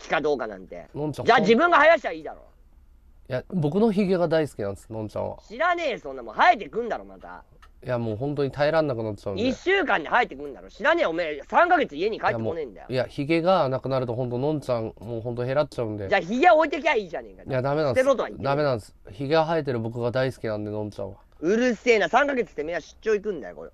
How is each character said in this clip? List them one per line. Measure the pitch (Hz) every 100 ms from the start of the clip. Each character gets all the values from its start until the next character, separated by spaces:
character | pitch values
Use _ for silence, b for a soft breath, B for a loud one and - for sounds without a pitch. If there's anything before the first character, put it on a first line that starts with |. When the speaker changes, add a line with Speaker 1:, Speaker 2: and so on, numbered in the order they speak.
Speaker 1:
き | -
か | 160
ど | 151
う | 139
か | 117
な | 95
ん | 87
て。 | 87 78
Speaker 2:
の | 139 147
ん |
ち | 135
ゃ |
ん | 117
Speaker 1:
じ |
ゃ | 240
あ |
自 | 196
分 | 233 349
が | 320
生 | 302
や | 330
し | 233
ゃ |
い | 160
い |
だ | 143
ろ。 | 90 - _ - - - - - - -
Speaker 2:
い |
や、 | 127 -
僕 | 185 147 185
の | 226
ヒ | 190 185
ゲ | 185
が | 170
大 | 160 147
好 |
き | -
な | 101
ん |
で | 98
す、 | -
の | 110
ん | 107
ち | 101
ゃ |
ん | 98
は。 | 98 -
Speaker 1:
知 | 226
ら | 339
ね | 349 311
え |
よ、 | 185
そ | 143
ん | 131
な |
も | 117
ん。 |
生 | 127 339
え | 277
て | 151
く | 190
ん | 233
だ | 135
ろ、 |
ま | 98 95
た。 | 87 90 - - - -
Speaker 2:
い | 131
や、 | 123
も | 117
う | 107
本 | 143 147
当 |
に | 135
耐 | 131 147
え |
ら | 160
ん | 151
な |
く | 117
な | 110
っ | 101
ち | 104
ゃ |
う |
ん | 98
で。 | 254
Speaker 1:
一 | -
週 | 349 392
間 | 262 190
で | 135
生 | 214
え | 226
て |
く | 135
ん | 147
だ | 101
ろ。 | 92
知 | -
ら | 262
ね | 339
え |
よ、 | 214
お |
め | 165
え、 | 160 147 -
三 | 247 339
ヶ | 277
月 | -
家 | 143 208
に | 170
帰 | 180
っ |
て | 117
こ | 110
ね | 165
え |
ん | 135
だ | 90
よ。 | -
Speaker 2:
い |
や、 | 127
も | 113
う、 |
い |
や、 |
ヒ | - 143
ゲ | 165
が | 170 190 135
な | 131
く | 131
な | 131
る | 123
と |
本 | 117 127
当 | 123
の | 143
ん | 156
ち | -
ゃ | 120
ん、 | 110 -
も | 110 117
う |
本 | 120
当 | 120
減 | 123 135
ら |
っ | 147
ち | -
ゃ |
う | 110
ん | 104
で。 | 95
Speaker 1:
じ |
ゃ | 196
あ |
ヒ | 170 240
ゲ | 359
置 | 311 320
い |
て | 330
き | 302
ゃ |
い | 254
い | 180
じ | 151
ゃ |
ね | 110
え | 95
か。 | -
Speaker 2:
い |
や、 | 131
ダ | 135
メ | 147
な | 147
ん |
で | 127
す。 |
Speaker 1:
捨 |
て | 269
ろ | 247
と |
は | 135
言 |
っ | 104
て |
ん |
だ | 135
よ。 | 139
Speaker 2:
ダ |
メ |
な | 147 117
ん |
で |
す。 | - - -
ヒ | 95 139
ゲ |
が | 160
生 | 156 165
え |
て | 139
る | 120
僕 | 113 117
が | 117
大 | 127 131
好 | -
き | 113
な | 107
ん |
で、 | 104
の | 107
ん | 107
ち | -
ゃ |
ん | 98
は。 | 98 _ -
Speaker 1:
う | 160 226
る | 254
せ | 220 247
え | 220
な。 | 185
三 | 233 285
ヶ |
月 | 262 202
て | -
め | 151
え | 170
は |
出 | - -
張 | 220
行 | 208
く | 202
ん | 165
だ | 92
よ、 | 76
こ |
れ。 | 80